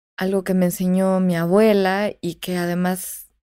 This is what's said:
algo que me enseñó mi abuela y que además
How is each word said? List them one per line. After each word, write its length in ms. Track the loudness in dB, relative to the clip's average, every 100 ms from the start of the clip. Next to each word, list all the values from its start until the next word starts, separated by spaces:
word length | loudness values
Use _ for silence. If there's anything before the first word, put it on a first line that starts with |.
| _ -6
algo 260 | -2 -2
que 80 | 0
me 140 | 0 0
enseñó 540 | 0 0 2 2 2
mi 160 | 0 0
abuela 720 | 2 4 4 4 2 0 -4 -6
y 160 | -8 -8
que 220 | -6 -4
además 720 | -2 -2 -2 -4 -8 -16 -20 _ _